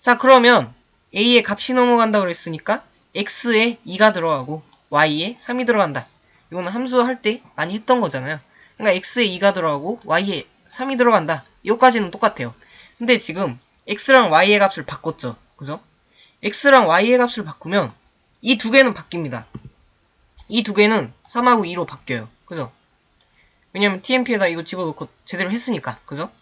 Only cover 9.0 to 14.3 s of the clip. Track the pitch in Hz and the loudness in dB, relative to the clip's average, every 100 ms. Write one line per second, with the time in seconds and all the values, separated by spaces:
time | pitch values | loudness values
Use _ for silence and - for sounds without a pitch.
9 | - 247 220 180 196 185 160 147 156 233 | -2 -2 -2 2 0 0 -2 -2 -6 -10
10 | - 160 196 170 - _ _ - 254 269 | -2 -2 0 -6 -8 _ _ -10 -6 0
11 | 240 220 160 156 - _ - 233 254 233 | 2 2 0 -6 -8 _ -4 4 4 4
12 | 190 190 220 - 117 - _ - - _ | -4 -2 -2 -2 -10 -12 _ -20 -20 _
13 | 233 240 - 165 160 120 _ _ - 208 | 0 0 0 -6 -6 -6 _ _ -10 -8
14 | - 262 214 | 4 4 6